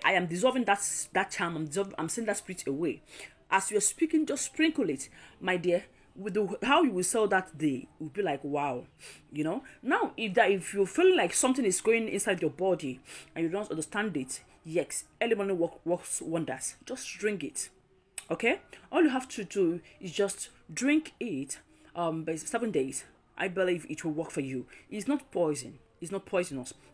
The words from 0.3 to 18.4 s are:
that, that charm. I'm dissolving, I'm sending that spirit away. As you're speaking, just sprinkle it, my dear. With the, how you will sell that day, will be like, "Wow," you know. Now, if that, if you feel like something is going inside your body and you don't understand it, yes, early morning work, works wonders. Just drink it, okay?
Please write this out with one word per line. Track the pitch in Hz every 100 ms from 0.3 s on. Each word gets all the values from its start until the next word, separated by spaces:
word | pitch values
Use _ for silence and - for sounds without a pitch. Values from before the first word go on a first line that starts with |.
| 175 247 254 214
that, | 202 - - -
that | 185 196
charm. | - 170 165
I'm |
dissolving, | 156 165 196 -
I'm | 160
sending | - 220
that | 202
spirit | - 185 -
away. | 139 165 - - - - - -
As | 190 -
you're | 208
speaking, | - - 320 311 311
just | 285
sprinkle | - - 320 311 190
it, | 135 - - - -
my | 185 180
dear. | 175 175 - - -
With | - 202
the, | 196 196 202
how | 247 302
you | 294
will | 185
sell | 180 233 208
that | 190 185 151
day, | 156 127 - -
will | 156
be | 160
like, | 185 143
"Wow," | 147 143 143 123 127 _ - - -
you | 147
know. | 156 220 - -
Now, | 226 392 339 -
if | 220
that, | 185 196
if | 196 -
you | 196 190
feel | - 370
like | 359 180
something | - 262 262
is | 220 180
going | - 226 220
inside | 196 214 185
your | 160
body | - 190 170 143 127 - - -
and | -
you | 165
don't | 190 214
understand | 160 151 208 214 147
it, | 131 - - -
yes, | 165 165 147 - - -
early | 233
morning | 214 196 185
work, | 170 -
works | 165 175 - -
wonders. | 160 165 139 131 - - -
Just | 262 - -
drink | 214 202
it, | 139 - - _ _ _ _ - -
okay? | -